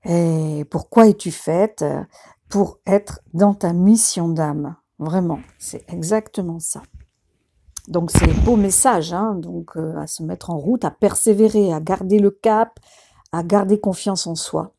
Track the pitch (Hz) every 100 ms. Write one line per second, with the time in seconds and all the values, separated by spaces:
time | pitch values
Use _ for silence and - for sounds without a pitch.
0 | - 170 170 160 156 151 147 165 - -
1 | 220 208 175 160 - 170 220 - 147 143
2 | - - - _ _ 202 196 - - 202
3 | 208 - _ 165 202 202 180 170 190 220
4 | - - 170 165 151 147 147 170 _ _
5 | 156 185 175 143 - _ - - - 175
6 | 160 220 220 - 180 165 - - - -
7 | _ _ _ _ _ _ _ - - 170
8 | 170 - 156 - 175 233 196 185 262 202
9 | 160 175 220 190 170 175 165 160 160 160
10 | 156 - 160 180 - 165 147 240 175 -
11 | 202 - - 202 220 214 196 156 160 190
12 | 190 208 202 196 226 214 226 - _ _
13 | _ _ _ 165 170 202 190 208 208 180
14 | 208 190 170 160 - 160 180